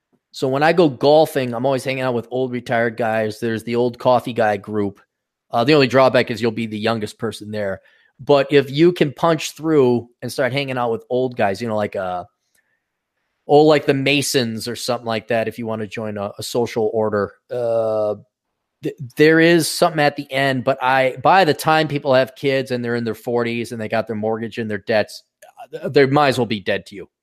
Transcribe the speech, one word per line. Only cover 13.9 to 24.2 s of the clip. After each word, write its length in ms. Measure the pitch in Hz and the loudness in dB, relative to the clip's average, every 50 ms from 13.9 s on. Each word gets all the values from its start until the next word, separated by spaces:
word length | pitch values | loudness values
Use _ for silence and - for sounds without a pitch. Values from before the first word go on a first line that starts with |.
| 143 | 0
Masons 720 | 135 135 135 143 147 127 - - 143 120 113 113 110 - 120 | 0 0 0 0 0 0 0 -2 -2 -2 -2 -4 -8 -8 -10
or 80 | 117 | -10
something 300 | - - - 123 117 123 | -8 -6 -6 -6 -6 -4
like 220 | 113 113 110 101 - | -6 -6 -6 -4 -2
that, 200 | 120 113 110 110 | -2 -2 -2 -4
if 100 | 107 - | -6 -8
you 80 | 120 | -8
wanna 200 | 110 110 107 110 | -8 -8 -8 -8
join 300 | 101 - - 110 107 104 | -10 -10 -10 -8 -8 -8
a, 160 | 104 101 104 - - | -8 -8 -8 -10 -10
a 40 | 107 | -12
social 480 | - - 127 120 110 - 123 110 107 - | -6 -4 -2 -2 -2 -2 -2 -2 -2 0
order, 400 | 113 107 107 104 104 101 98 - _ _ - | -2 -2 0 0 -2 -2 -4 -6 _ _ -12
uh, 640 | 127 123 120 117 117 117 113 110 110 107 107 104 104 104 - _ _ _ _ _ _ _ _ _ _ _ - | -8 -6 -4 -2 -2 -2 -2 -2 -2 -2 -2 -4 -4 -6 -10 _ _ _ _ _ _ _ _ _ _ _ -10
th-, 120 | 151 143 - 143 120 - | -10 -10 -10 -14 -6 0
there 240 | - 151 156 160 160 | 4 6 6 6 6
is 300 | 165 165 170 170 151 - | 6 6 6 4 2 0
something 300 | - - 170 175 165 156 | 0 0 0 2 2 2
at 160 | 147 147 143 | 0 0 0
the 140 | - 139 - 135 | -2 -6 -6 -4
end. 320 | 135 139 139 131 127 113 | -2 0 0 0 0 0
But 180 | 131 135 131 131 | -2 -2 0 0
I, 340 | 127 131 135 131 131 123 | 2 2 2 2 0 0
by 280 | 131 123 143 170 196 190 | 0 2 4 4 6 4
the 100 | 156 135 | 4 2
time 340 | - - 160 156 156 156 147 | 0 0 2 2 2 2 0
people 260 | 143 143 139 147 127 | -4 -4 0 2 2
have 220 | 127 131 123 - | 2 2 0 -4
kids 340 | - - 139 135 135 131 127 | -6 -2 -2 0 0 -2 -2
and 140 | 127 120 120 | -4 -4 -4
they're 100 | 120 117 | -4 -4
in 80 | 120 117 | -4 -4
their 100 | 113 107 | -4 -6
forties 580 | - - - 120 120 120 117 117 117 117 110 123 | -8 -6 -4 -2 -2 -2 -2 -4 -6 -6 -8 -8
and 80 | 113 | -8
they 80 | 107 104 | -8 -4
got 180 | 117 113 107 | -4 -4 -4
their 100 | - 113 | -4 -6
mortgage 420 | 107 | -6